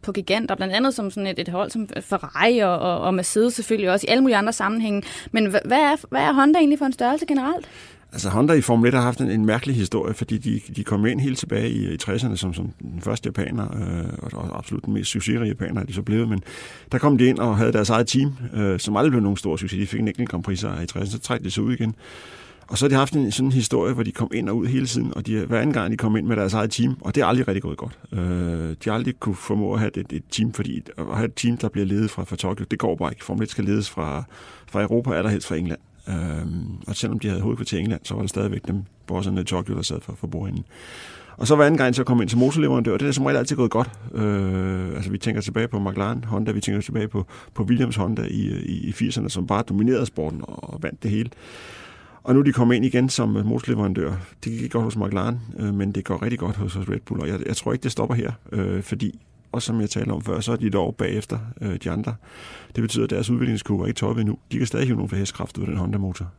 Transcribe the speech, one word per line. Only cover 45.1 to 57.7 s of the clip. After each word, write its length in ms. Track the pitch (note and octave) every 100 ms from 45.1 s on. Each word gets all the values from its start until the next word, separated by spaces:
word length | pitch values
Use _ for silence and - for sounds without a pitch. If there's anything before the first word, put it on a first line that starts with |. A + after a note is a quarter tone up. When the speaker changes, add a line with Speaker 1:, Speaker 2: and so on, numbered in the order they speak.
Speaker 2:
vi 80 | G2
tænker 220 | - G#2+
tilbage 280 | G#2 A2+ A#2
på 100 | A2
McLaren 460 | G2 G2 G2 A#2+
Honda, 280 | A#2 G#2+ G#2+
vi 80 | G#2
tænker 200 | G#2 G2+
tilbage 280 | G2+ A2 G#2+
på, 180 | G2+ F#2 - -
på 80 | -
Williams 340 | G#2 A#2+ C3 G#2+
Honda 260 | F#2+ A2
i, 400 | A1 G#2 G2+ -
i, 260 | - E2+ -
i 40 |
firserne, 380 | - A2+ - G#2
som 160 | F#2 F2+
bare 160 | G2+
dominerede 440 | A2 G2 A2+ B2+ A2+
sporten 340 | - D#2 D#2
og, 320 | - - -
og 80 | D#2+
vandt 200 | D#2 -
det 80 | A#2
hele. 200 | G#2+ A#2 - - - - - - - - -
Og 120 | -
nu 60 | C3
er 40 |
de 80 | C#3+
kommet 240 | B2+ A#2+ B2
ind 80 |
igen 240 | B2+ B2 C3
som 200 | - A2
motorleverandør. 800 | G#2 G#2 A#2+ A#2+ A2+ G2+ F#2 D#2 F#2 F#2 -
Det 80 | -
gik 100 | A2+
ikke 60 | A#2+
godt 160 | A#2
hos 120 | A2 G#2+
McLaren, 440 | G2 G2+ G#2 A#2+ A2+ -
øh, 160 | G#2
men 180 | G2+ G2
det 120 | G2+
går 180 | F#2 F#2
rigtig 160 | G#2+ A#2+
godt 180 | F2 G2+
hos, 180 | G2+
hos 140 | F#2+ F#2+
Red 120 | -
Bull, 200 | - -
og 80 | D2+
jeg, 120 | G2 -
jeg 100 | -
tror 160 | -